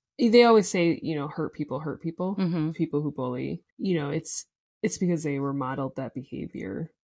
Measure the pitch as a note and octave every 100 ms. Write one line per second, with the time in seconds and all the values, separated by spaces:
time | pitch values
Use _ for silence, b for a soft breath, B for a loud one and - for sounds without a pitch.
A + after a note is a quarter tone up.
0 | _ - A#3 A#3+ A#3+ A3 F3+ F#3 E3+ -
1 | C#3+ D3+ D3 - D3+ - D3 C3 D3+ -
2 | E3+ E3 F#3 G3 F3+ E3+ D#3 D#3+ D#3+ D3
3 | D3+ - B2 B2 C#3 E3 _ - F#3+ E3+
4 | C#3+ D#3 - - - _ _ _ - -
5 | F3+ E3 D#3 C#3 C#3 C#3 C3 C3+ C3+ -
6 | B2+ B2+ - C3+ - - F#2+ - E3 _
7 | _